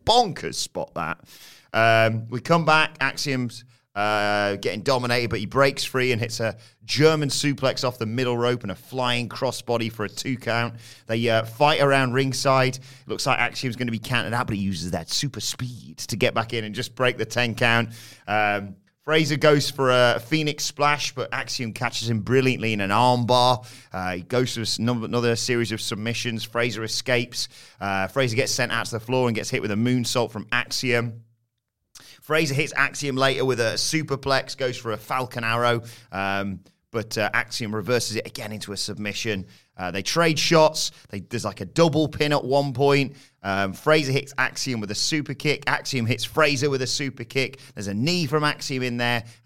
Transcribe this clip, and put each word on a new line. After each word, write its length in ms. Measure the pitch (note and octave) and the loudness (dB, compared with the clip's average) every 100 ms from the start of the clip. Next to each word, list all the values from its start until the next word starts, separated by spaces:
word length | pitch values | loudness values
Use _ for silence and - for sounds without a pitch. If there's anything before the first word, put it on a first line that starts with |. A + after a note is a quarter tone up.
Bonkers 520 | - A#3 A3+ - E2 - | 2 4 4 -2 -6 -6
spot 360 | - - - | -8 -6 -8
that. 280 | - D#2+ E2 - - - - _ | -6 -6 -6 -12 -20 -20 -20 _
Um, 560 | - A2+ A2+ A2+ A2 A2+ | 2 6 6 4 2 -4
we 120 | A#2+ | -8
come 240 | - E3+ | 2 2
back, 340 | D#3 D#3 D#3 - | 4 4 2 -2
Axiom's, 640 | C3+ - D3 C3 B2 - - _ _ | -4 -2 -4 -2 -4 -8 -20 _ _
uh, 640 | - G#2 G#2+ G#2 G#2 G2+ G2+ | -2 0 2 2 2 2 0
getting 240 | G2+ G2 | -2 -2
dominated, 480 | G2+ C3 A#2+ B2 A#2 | 0 0 2 0 0
but 100 | A2+ | -2
he 80 | G2+ | -2
breaks 380 | C3 C#3 C#3 | 4 4 2
free 280 | - C3+ B2+ | -4 0 0
and 80 | A#2 | 0
hits 200 | A#2 A2+ | -2 -2
a 160 | A2+ G2+ - _ | -4 -4 -14 _
German 440 | A2+ - D#3 D#3 C#3+ | -6 4 4 4 0
suplex 580 | - D3 C3 C3 - B2+ | 0 -2 0 0 0 -2
off 120 | B2 | -2
the 80 | A2 | -4
middle 300 | A#2 B2 A#2+ | -2 0 2
rope 240 | A#2+ A#2+ | 0 0
and 100 | G2+ | -4
a 20 | |
flying 540 | F2+ - B2+ B2 A#2+ A#2 | -10 -8 -4 0 0 -2
crossbody 640 | - C3 A#2 - A#2 A2+ | -4 -4 -4 -2 -2 -2
for 140 | A2 G#2 | -4 -6
a 20 | |
two 280 | - - B2+ | -6 -6 -4
count. 380 | - A2+ A#2 A#2 - - - | -2 0 -2 -6 -18 -20 -4
They, 220 | A#2 A#2 | 0 2
uh, 160 | A2+ | 2
fight 380 | A2+ - D3 D#3 | 0 2 4 6
around 320 | C#3 C3+ C3 | 4 4 4
ringside. 600 | B2 C3+ C3 C#3+ C3 C3 C3 | 2 0 0 2 4 4 0
It 60 | - - - | -12 -20 -10
looks 200 | G#2+ C#3+ | -4 0
like 120 | B2 | 2
Axiom's 380 | A#2+ - C3 A2 | 0 -2 -6 -4
gonna 140 | B2 | -4
be 80 | A2+ | -4
counted 340 | - B2 F2+ | -2 -2 0
out, 140 | A#2 A#2+ | -2 -2
but 100 | G#2 | -2
he 60 | |
uses 300 | G2 F2+ F2 | -2 -2 -4
that 180 | E2+ E2 | -6 -4
super 300 | - C#3+ A2 | -4 -4 -4
speed 580 | - - B2+ A#2+ C2 - | -8 -6 -8 -8 -16 -14
to 180 | - G#2+ | -6 0
get 160 | A#2+ | 2
back 220 | - - | 2 -2
in 100 | A#2 | -4
and 100 | G#2+ | -6
just 200 | G#2 A#2+ | -8 -8
break 240 | - B2+ A2 | 0 0 0
the 80 | A2 | -4
ten 280 | A#2+ A#2+ | 0 0
count. 360 | A2 B2 A#2 A2+ A2+ - - - | 2 4 4 2 -6 -20 -18 -2
Um, 500 | G#2+ G#2 G2+ G2 F#2+ _ _ | 0 2 0 -4 -14 _ _
Fraser 320 | - D#3+ D3 D3+ | 0 2 2 4
goes 320 | D#3 D3 C#3 | 6 6 2
for 220 | - C3 | 0 4
a 320 | B2 B2 A#2 | 6 6 4
Phoenix 400 | A#2 D#3 D3+ C#3+ | 0 0 0 -2
Splash, 480 | - - C#3+ D3 - | -6 0 2 2 -2
but 140 | - A#2 | -6 -6
Axiom 400 | B2+ B2+ - A#2 | -6 -6 -6 -6
catches 360 | G2 A#2+ - A2+ | -2 -4 -2 -2
him 120 | A2+ | -2
brilliantly 520 | G2+ B2+ C3 B2 A2+ | 2 4 4 2 0
in 80 | G#2+ | -2
an 100 | G2 | 2
armbar. 760 | G#2 B2 B2 A2+ B2 B2 B2 A#2 - - | 4 6 4 4 4 6 4 -2 -20 -12
Uh, 200 | F#2 F#2 | -8 -6
he 100 | F2+ | -6
goes 320 | E2+ B2 B2+ | -2 -2 0
to 60 | A#2+ | -2
a 20 | |
s-, 160 | A2 - | -4 -2
num-, 240 | A2+ B2 | 0 -2
another 300 | A2 A#2 A#2+ A2+ | -2 0 0 0
series 360 | - A#2+ A#2 | 0 0 0
of 80 | G#2+ | -4
submissions. 640 | - G#2+ A2 A2+ B2 A2+ | -6 -6 -4 -4 -4 -6
Fraser 400 | A2 A#2 A#2+ G#2+ | -6 -2 -2 -2
escapes. 640 | G#2+ - - B2 B2 - - - - _ | -6 -6 0 0 0 -6 -10 -12 -20 _
Uh, 260 | G2 G2 F#2+ | -4 -2 -2
Fraser 300 | - B2+ A2+ | 0 0 0
gets 160 | A#2 | 0
sent 180 | - A#2+ | 0 -2
out 160 | A#2 A2+ | -2 -4
to 60 | |
the 80 | A#2 | -6
floor 260 | A2+ B2+ B2 | -2 0 2
and 80 | |
gets 160 | A2+ - | 0 -2
hit 100 | C3 | -4
with 120 | G#2+ | -2
a 40 | G#2 | 0
moonsault 540 | A#2+ B2+ A2+ B2+ A2+ | 2 2 0 0 0
from 160 | - A#2 | -4 -4
Axiom. 720 | B2 - - C3 A#2+ A#2 A2+ - _ _ _ _ _ _ - - - | -4 -2 -4 0 0 0 -8 -18 _ _ _ _ _ _ -20 -20 -20
Fraser 340 | - D#3 D#3+ | -2 0 2
hits 180 | C3+ C#3+ C3 | 0 -2 0
Axiom 400 | C3+ - C#3+ C3 | -2 0 -4 2
later 280 | C3+ C3 | 2 2
with 140 | C3 A#2+ | 0 2
a 160 | A2+ | 0
superplex, 840 | F2 - D#3+ C3+ C3+ C3+ C3 C3 - | 0 0 -2 -2 -4 0 0 -2 -4
goes 200 | C3 B2 | -4 -4
for 160 | A#2 | -6
a 40 | A2 | -8
Falcon 460 | - C3 B2 B2 | -4 -4 -4 -4
Arrow, 400 | A2+ A#2 A#2+ A#2 A#2 - - | -2 2 2 2 -2 -18 -10
um, 480 | F#2 G2 G2 G2+ F#2+ - _ _ | -4 -2 -2 -4 -8 -12 _ _
but, 260 | A#2 G#2+ - | -6 -4 -2
uh, 100 | G#2 | 0
Axiom 400 | A#2 - - A2+ | 0 -2 -6 -6
reverses 420 | G#2+ F#2+ B2 - A2 | -6 0 -2 0 -4
it 100 | - | -6
again 260 | - A2 | -10 -10
into 200 | G#2+ - | -10 -10
a 40 | G2 | -8
submission. 720 | - G2 G#2 G2 A#2 G2+ F2+ - _ _ | -6 -6 -6 -4 -4 -4 -6 -18 _ _
Uh, 140 | F2+ | -6
they 120 | F#2 | -4
trade 360 | G2 D#3+ E3+ D#3 | -2 2 2 2
shots. 540 | - E3 D#3 D#3 - - - | 4 6 6 4 -6 -8 -12
They, 120 | G2+ | -12
there's, 240 | F#2 A#2 | -8 -6
like, 180 | G#2+ F#2+ | -6 -6
a 20 | |
double 420 | F#2 - E3 D3+ D3+ | -6 4 4 4 0
pin 260 | - D3 | 0 0
at 120 | D3 | 0
one 300 | B2 C#3 C#3+ | 2 0 0
point. 420 | B2 C#3 C#3+ C#3 C#3+ - _ | 0 4 4 2 -6 -20 _
Um, 300 | G2 G2 G2 | -2 0 0
Fraser 400 | F#2 - D#3 C3+ | -2 2 2 4
hits 220 | C3+ - - | -2 -2 -2
Axiom 420 | C3 - - A#2+ | -2 -2 -4 -4
with 120 | G#2 | -4
a 40 | |
super 380 | G#2 - D#3+ C#3+ | -4 -2 -2 -4
kick. 320 | C3 D3+ C#3 - | -4 -2 -2 -2
Axiom 380 | C#3 - C3+ A2 | -4 -4 -4 -2
hits 160 | A#2+ | -2
Fraser 460 | - D3+ D3+ C#3+ D3 | -2 2 2 2 0
with 140 | C3+ | 0
a 40 | B2+ | -2
super 380 | - C#3 - | -4 -6 -8
kick. 340 | A#2 C3+ B2+ - - | -6 -2 -4 -6 -18
There's 120 | - G2 | -12 -6
a 60 | |
knee 320 | G2+ C3+ F3+ D3 | -2 0 0 0
from 180 | D3+ | 0
Axiom 380 | D3+ - - C3+ | 0 -2 -4 -4
in 160 | B2+ A#2+ | -4 -2
there, 260 | A#2+ A#2+ A#2 - | 0 0 -4 -16